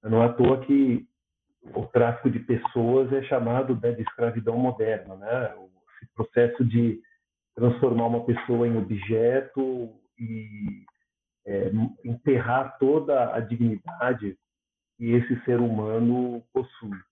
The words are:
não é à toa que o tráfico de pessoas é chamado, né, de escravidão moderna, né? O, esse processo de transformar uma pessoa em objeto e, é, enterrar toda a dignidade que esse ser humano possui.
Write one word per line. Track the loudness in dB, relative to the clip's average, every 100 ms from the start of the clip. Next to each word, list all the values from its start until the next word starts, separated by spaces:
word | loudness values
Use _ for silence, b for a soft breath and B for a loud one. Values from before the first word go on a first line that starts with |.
não | 2 4
é | 4
à |
toa | 4 4 4
que | 2 4 4 0 -4 _ _ _ _ _ -12
o | -10 0
tráfico | 2 2 2 0
de | -2
pessoas | -2 -2 0 0 2 2 2
é | -2
chamado, | 0 -2 0 -2 0 -2
né, | -2
de | -2
escravidão | -8 -2 -2 -2 -2 0
moderna, | -2 0 -2 -2 -6 -14
né? | -6 -4 -4
O, | -8 -20 _ _ B
esse | -18
processo | -8 -2 2 2 2
de | 2 4 2 -2 b b _ _ _
transformar | 0 0 2 2 2 0
uma | 0
pessoa | 0 -2 0 0 2
em | 0
objeto | -2 -6 -2 2 2 2 -2 -4 -4 -4 -8 -14 _ _
e, | -10 -10 -12 -10 -10 -10 -18 _ _ _ _ _ -6
é, | -4 -2 0 -2 -4
enterrar | -8 -4 0 0 2 -2 -2 0
toda | 2 2 2 0 0
a | -2
dignidade | -6 0 0 -2 -10 -4 -2 -2 -6 -10 _ _ _ _ _ _
que | 2
esse | 2 2 -4
ser | 0 0
humano | 0 0 -2 0 2 0 -2 -6 _
possui. | -6 -6 -12 -14 -14 -16